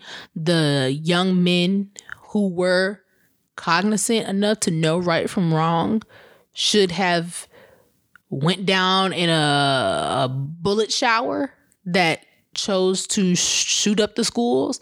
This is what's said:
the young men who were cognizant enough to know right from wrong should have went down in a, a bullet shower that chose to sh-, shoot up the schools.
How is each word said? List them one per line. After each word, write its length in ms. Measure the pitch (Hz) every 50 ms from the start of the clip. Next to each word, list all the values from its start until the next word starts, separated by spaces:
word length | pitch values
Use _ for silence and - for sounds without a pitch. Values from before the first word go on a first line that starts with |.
| - - - - - - -
the 600 | 170 156 175 170 165 156 143 143 139 131 131 139 151
young 420 | 156 170 175 180 185 190 185 180 175
men 480 | 180 180 175 175 185 196 202 196 202 - - - - - - - -
who 180 | - 214 202
were 540 | 190 170 175 180 185 180 185 190 190 208 - _ _ _ _ _ _ _ _ _ _ -
cognizant 720 | - - 180 165 175 190 214 214 190 - - 233 220 -
enough 340 | - 196 196 208 208 220 -
to 100 | - 214
know 260 | 165 160 160 160 160
right 320 | 180 180 175 165 151 - -
from 240 | - 208 175 165 160
wrong 480 | 156 160 165 170 165 190 208 220 220 - _ - - - - - _ _ _ -
should 380 | - - - - 208 190 180
have 560 | 170 175 196 175 175 170 170 175 - - - - _ - - - _ _ _ _ _ _ _ _ _ _ _ -
went 360 | 190 135 143 170 190 190 196
down 480 | 185 190 190 185 185 190 190 190 190 143
in 160 | 165 175 170
a, 960 | 165 160 151 147 143 143 143 139 135 131 110 95 85 76 76 73 92 131 139
a 60 | 127
bullet 640 | 131 135 139 147 165 170 165 196 202 220 214 -
shower 640 | - - 262 240 226 226 262 294 285 294 285 - - _ _ _ _ _ -
that 400 | 185 175 196 175 160 151 - _ _ _ _ _ _ -
chose 500 | - - - 196 185 185 185 190 185 -
to 280 | - - 214 190 180 180
sh-, 300 | - - - - - -
shoot 340 | - - - - 208 208 202
up 160 | 208 208 -
the 80 | - 226
schools. 560 | - - 233 240 240 247 262 285 294 254 -